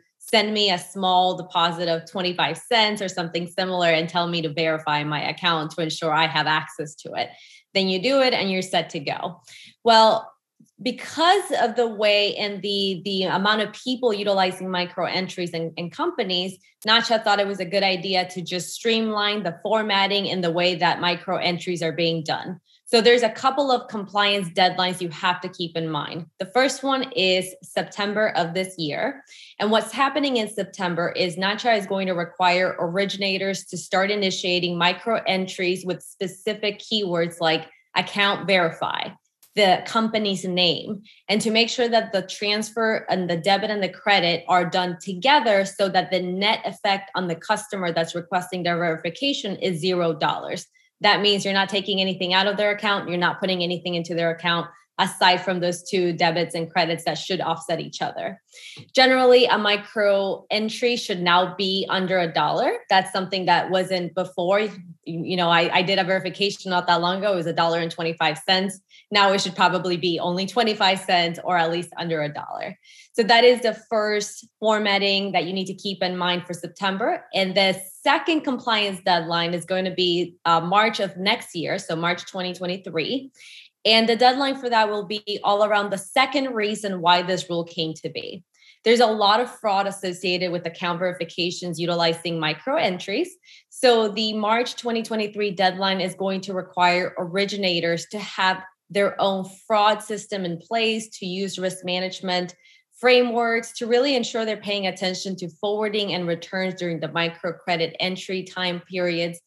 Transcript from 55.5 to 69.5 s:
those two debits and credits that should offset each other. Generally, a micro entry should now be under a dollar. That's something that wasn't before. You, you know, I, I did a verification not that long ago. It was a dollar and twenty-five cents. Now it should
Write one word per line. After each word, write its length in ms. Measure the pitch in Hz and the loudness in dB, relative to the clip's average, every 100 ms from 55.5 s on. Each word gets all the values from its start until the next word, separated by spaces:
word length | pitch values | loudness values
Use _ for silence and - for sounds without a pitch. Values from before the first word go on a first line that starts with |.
| 180 | -2
those 220 | 175 175 | -2 -4
two 320 | - 190 175 | -2 0 0
debits 400 | 160 170 170 170 | 2 0 2 -2
and 160 | 170 165 | -4 -4
credits 340 | 185 165 165 | -2 0 -2
that 140 | 170 147 | -4 -4
should 240 | - 180 | -4 -4
offset 380 | 151 160 - 156 | -2 -4 -4 -6
each 200 | 147 - | -6 -6
other. 400 | 156 - - 196 _ - - - - | -6 -6 -8 -10 _ -20 -20 -20 -2
Generally, 500 | 262 262 262 254 247 | 4 4 6 8 8
a 140 | 240 214 | 6 4
micro 880 | 208 208 - 226 202 196 196 - - | 2 0 -2 0 2 4 2 -4 -4
entry 460 | 214 220 - 247 240 | -2 -2 -2 -2 0
should 240 | - 180 | -4 0
now 340 | 175 180 180 | 4 4 2
be 320 | 185 190 190 - | -2 -2 -2 -2
under 280 | 190 185 185 | -2 0 0
a 140 | 170 | 0
dollar. 460 | 165 151 160 277 466 - | 0 0 2 0 -2 2
That's 240 | 190 185 | 2 2
something 320 | 196 185 190 | -4 -4 -2
that 260 | 180 170 - | 2 2 2
wasn't 440 | 185 180 185 170 | 0 0 -2 -2
before. 460 | 185 180 - 175 202 | -4 -4 -2 0 2
You, 100 | 214 185 175 - | 0 -6 -18 -16
you 320 | - 165 135 180 | -10 -8 -4 0
know, 140 | 170 | 4
I, 200 | 170 170 | 4 4
I 120 | 180 | 2
did 160 | 185 190 | 2 2
a 60 | |
verification 640 | 180 190 185 - 202 202 190 | 2 0 -2 -4 -4 -4 -2
not 160 | 180 175 | 0 2
that 160 | 170 | 2
long 160 | 175 190 | 2 0
ago. 160 | 208 | 0
It 20 | 185 | 0
was 100 | 165 | -2
a 60 | |
dollar 260 | 165 170 170 | 0 2 0
and 100 | 165 | -2
twenty-five 480 | 170 165 165 160 151 | -4 -6 0 -2 0
cents. 420 | - 190 196 - _ - _ | 0 0 0 -6 _ -20 _
Now 240 | 208 196 | 4 4
it 80 | 196 | 4
should 120 | 190 | 0